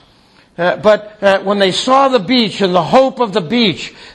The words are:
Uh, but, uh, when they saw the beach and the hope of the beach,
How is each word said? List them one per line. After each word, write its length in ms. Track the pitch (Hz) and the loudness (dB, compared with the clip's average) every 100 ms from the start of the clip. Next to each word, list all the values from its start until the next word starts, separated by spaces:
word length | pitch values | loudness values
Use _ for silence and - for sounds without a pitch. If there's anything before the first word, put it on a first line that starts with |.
| _ _ _ _ _ - | _ _ _ _ _ -4
Uh, 200 | 175 - | -4 0
but, 440 | 202 208 - - | 2 2 -2 -2
uh, 180 | 202 196 | 0 0
when 200 | 190 202 | 0 0
they 120 | 190 | 0
saw 360 | 175 - 269 277 | 0 0 2 2
the 120 | 254 | 0
beach 420 | 175 254 214 - | 0 0 0 0
and 120 | 196 | 0
the 100 | 180 | 0
hope 360 | 151 214 262 269 | 0 0 0 0
of 140 | 233 | -4
the 80 | 196 | -2
beach, 520 | 156 240 226 151 - - - | -2 0 0 -2 -10 -16 -20